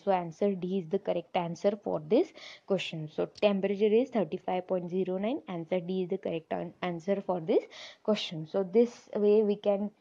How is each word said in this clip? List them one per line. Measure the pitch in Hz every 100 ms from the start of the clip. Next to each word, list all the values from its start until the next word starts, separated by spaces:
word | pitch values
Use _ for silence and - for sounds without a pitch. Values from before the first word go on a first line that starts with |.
So | 196
answer | 185 170 156 202
D | 190 180 196
is | 160
the | 196
correct | 208 175 - 185
answer | 170 170 202 208
for | 190 170 156
this | 233 381 - - - -
question. | 185 - 165 156
So | - - -
temperature | 208 196 202 196 214
is | 220 262
thirty-five | 233 165 180 - 185 180
point | 185 175
zero | 185 180 185
nine. | 214 294 -
Answer | 175 160 185
D | 170 185
is | 175
the | 185
correct | - 165 -
an-, | 180 175 -
answer | 180 170 170 196 -
for | 180
this | 160 311 - - - -
question. | - 208 - 156 156
So | 196
this | 185 214 233 - -
way | 214 208 214
we | 208 208
can | 208 202 208 _